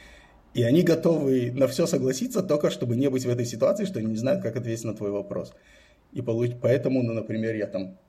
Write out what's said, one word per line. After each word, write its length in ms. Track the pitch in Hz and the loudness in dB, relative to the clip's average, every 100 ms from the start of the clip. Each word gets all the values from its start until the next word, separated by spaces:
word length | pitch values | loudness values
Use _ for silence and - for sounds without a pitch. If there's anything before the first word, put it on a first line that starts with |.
| - - - - _ | -20 -20 -20 -20 _
И 100 | - | 0
они 180 | 117 156 | 4 6
готовы 680 | 180 160 170 156 139 131 120 | 6 4 4 2 2 2 0
на 160 | 127 131 | 2 2
все 180 | - 165 | 2 0
согласиться, 560 | 135 131 131 240 208 | 0 0 -2 -2 -2
только 300 | 185 147 165 | 0 2 2
чтобы 240 | - 123 117 | 0 -2 0
не 140 | 143 | 2
быть 160 | 127 120 | 0 0
в 40 | |
этой 160 | 120 117 | -2 -2
ситуации, 400 | 113 - - 190 | 0 2 2 -2
что 140 | 120 | -2
они 80 | 110 | -4
не 100 | 110 | -2
знают, 240 | 107 95 | 0 0
как 140 | 110 123 | -2 -4
ответить 300 | 120 113 117 | -4 -4 -6
на 100 | - | -6
твой 160 | 104 | -4
вопрос. 420 | 101 95 92 - - _ - - _ _ | -4 -4 -8 -8 -14 _ -20 -20 _ _
И 80 | - | -8
получ-, 360 | 120 113 120 120 | -2 0 0 0
поэтому, 440 | 120 131 135 131 | 2 2 2 0
ну, 100 | 120 | 0
например, 420 | 113 110 110 110 110 | -2 -4 -4 -2 -2
я 120 | 98 | -4
там 320 | 95 92 - | -6 -8 -12